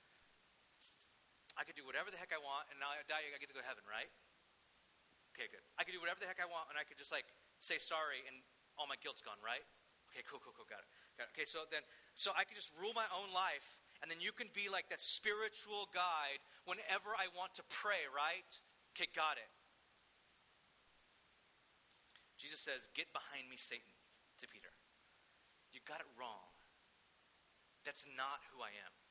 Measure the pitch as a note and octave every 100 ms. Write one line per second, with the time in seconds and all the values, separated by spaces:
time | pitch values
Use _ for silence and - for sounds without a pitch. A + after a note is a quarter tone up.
0 | - - - - - - - - - -
1 | - - - - - - D3 D3 C3 C3
2 | F#3+ F3+ F3+ D#3 C#3+ C#3 D3+ C#3 C#3 D3
3 | D3 D#3 D3 C#3 C#3+ C3+ B2+ G#2+ G2 G#2+
4 | C#3 - - - - - - - - -
5 | - - - - A2+ G2 - - F3+ F3+
6 | E3+ F#3+ F#3 F3+ F3+ E3+ D#3 D3 D3+ C#3+
7 | C#3 D3 - - - - - D#3+ - D#3+
8 | D#3 C3 C3 C3 - - - - C#3+ C3+
9 | D3 - A2+ G2+ A2 B2+ - - - -
10 | - B2+ - C3+ B2 A2 G#2+ G#2 - -
11 | - - A#2+ D#3 D3 E3 D#3 D#3 - -
12 | - - G3 F3+ G3 G#3 - D#3 G3+ A3+
13 | A3 F#3+ G3+ F#3 F#3 C#3+ - - - -
14 | D#3+ E3 F#3+ G#3+ A3+ G3+ G3+ F#3+ - E3
15 | - - A3 G#3 A3 - G#3+ G#3 G3 F#3
16 | F3+ D#3+ C#3+ C#3 - - F3 F#3 G#3 F#3+
17 | G3 G#3+ F#3 F3+ F#3 - - - G#3 F#3+
18 | C#3+ C#3 D3+ F#3 - - - - - -
19 | F3 E3+ D#3 C3 A2 - - - - -
20 | - - - - - - - - - -
21 | - - - - - - - - - -
22 | - - - - C#3+ D3+ D#3+ C3 - -
23 | E3 C#3+ - C#3 C3 B2+ - A#2+ A2 -
24 | - - - - C3 G#2 F#2 - - -
25 | - - - - - - - B2+ - D#3
26 | D3 A#2 B2 G2+ F2+ - - - - -
27 | - - - - - - - - D3 C#3+
28 | D3 C3 C3+ C#3 - C3+ A2 G#2 F#2+ -
29 | -